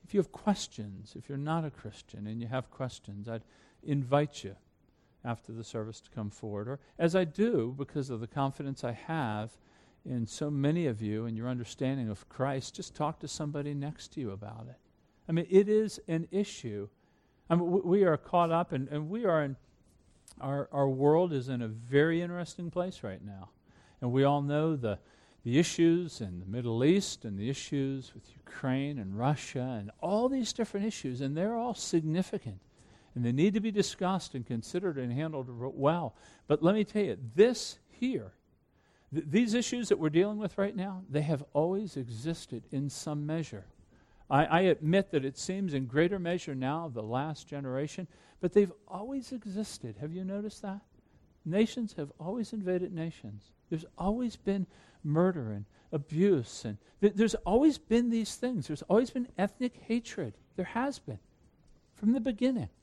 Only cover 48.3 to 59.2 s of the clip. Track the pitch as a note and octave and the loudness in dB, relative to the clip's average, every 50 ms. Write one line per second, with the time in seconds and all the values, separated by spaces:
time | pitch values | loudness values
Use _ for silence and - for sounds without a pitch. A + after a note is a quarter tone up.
48.3 | _ _ - F3+ - G#3 G3+ F3+ F3+ - _ - F#3+ F3+ G#3 B3 C#4 C#4 A#3+ - | _ _ -4 4 6 6 6 6 2 -12 _ -12 -12 -10 -8 -6 -8 -8 -8 -8
49.3 | C4 A#3+ - G#3+ F#3 G3+ A3 - - - - A#2+ G#2+ G2 C#3+ D#3 E3 F#3 F#3 F#3 | -10 -10 -8 -8 -6 -6 -6 -6 -8 -12 -12 -12 -10 -8 -8 -8 -6 -6 -6 -6
50.3 | G3 G3+ G#3 G#3+ - - - G3+ F#3+ G3+ _ _ _ _ _ _ _ _ _ _ | -6 -6 -6 -8 -10 -10 -10 -10 -10 -10 _ _ _ _ _ _ _ _ _ _
51.3 | _ _ _ D#3 D#3+ G3+ A3+ A3 - B3+ A#3 G#3 - - D3+ C#3+ - _ D#3 E3+ | _ _ _ -2 4 4 4 4 2 -4 -6 -6 -4 -6 -8 -8 -8 _ -8 -6
52.3 | G3+ B3 A3 - - A3 G3 F#3 F#3 F3+ F3+ - F3+ E3 D#3+ E3 D#3+ - - A2 | -4 -4 -4 -6 -6 -6 -2 0 0 0 0 -2 -4 -4 -4 -4 -6 -8 -14 -14
53.3 | G2+ G#2 - - _ _ _ _ E3+ D#3+ E3+ - _ - E3+ F#3+ G#3+ A#3+ B3+ A#3 | -14 -14 -16 -20 _ _ _ _ -4 -4 -4 -8 _ -2 0 0 0 0 -2 -4
54.3 | - - - - G3 G3+ F#3 - - - - _ _ _ _ D3+ D3 D#3 F3 F#3 | -4 -4 -2 -2 0 0 0 -4 -6 -20 -20 _ _ _ _ 0 4 4 4 4
55.3 | F3+ D#3+ B2 A2 G#2 G2+ G#2 _ _ _ _ _ - D3+ C#3+ - D3+ D#3 F#3 G3+ | 4 0 -4 -4 -6 -6 -8 _ _ _ _ _ -4 -4 -4 -2 2 4 6 6
56.3 | F#3+ C#3+ A#2 - - - - A#2 G#2 - _ _ _ _ - G#3 G3+ G3 A3 A3 | 6 4 4 -2 -8 -10 -8 -8 -8 -8 _ _ _ _ 4 4 6 6 4 4
57.3 | - - - - F#3+ A#3+ C#4+ D#4+ C#4 - - _ A3 A#3 B3 A#3+ A3+ A3+ A3 - | 4 0 0 4 4 6 8 6 6 4 0 _ 2 4 4 4 2 0 0 -2
58.3 | - - - B3 B3+ G3+ B2 - D3+ C#3+ - - F#3 A3 C4 B3 - C4 | -4 -4 -4 -2 -2 -2 -2 -4 -6 -8 0 4 6 6 6 4 0 -4